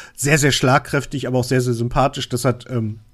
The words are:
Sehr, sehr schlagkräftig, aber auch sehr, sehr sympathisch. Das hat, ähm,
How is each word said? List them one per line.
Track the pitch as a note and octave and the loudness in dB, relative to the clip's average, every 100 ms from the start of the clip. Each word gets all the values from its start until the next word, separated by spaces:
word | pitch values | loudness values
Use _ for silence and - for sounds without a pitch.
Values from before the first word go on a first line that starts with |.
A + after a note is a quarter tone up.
| - | -16
Sehr, | - C#3 D3+ | -6 2 4
sehr | C#3+ | 4
schlagkräftig, | - C3 C#3 - C#3+ - C#3+ B2+ | 2 4 2 2 -4 -4 -6 -2
aber | B2+ | -2
auch | |
sehr, | B2 C3 | 2 0
sehr | B2 | 0
sympathisch. | A#2 A#2+ C3+ C3+ C#3 B2+ | -2 -2 0 0 -2 -6
Das | A#2+ | -2
hat, | C3 B2 - | -2 -2 -4
ähm, | B2 A2 G#2+ - | -4 -4 -8 -10